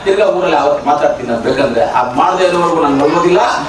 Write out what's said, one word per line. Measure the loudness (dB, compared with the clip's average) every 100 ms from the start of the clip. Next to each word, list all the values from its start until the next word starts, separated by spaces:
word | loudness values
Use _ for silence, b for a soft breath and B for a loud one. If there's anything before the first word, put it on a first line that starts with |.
ತಿರ್ಗಾ | -2 0 2
ಊರಲ್ಲಿ | 0 0 0
ಅವತ್ತು | 0 -2 0
ಮಾತಾಡ್ತೀನಿ | 0 0 -2 -4
ನಾನು | -4
ಬೇಕಂದ್ರೆ. | -2 0 0 0 0
ಅದ್ | 0 -2 0
ಮಾಡದೇ | 0 2 0
ಇರೋವರೆಗೂ | 0 0 0
ನಾನು | 0 2
ನೋಡೋದಿಲ್ಲ. | 2 2 2 2 0 -2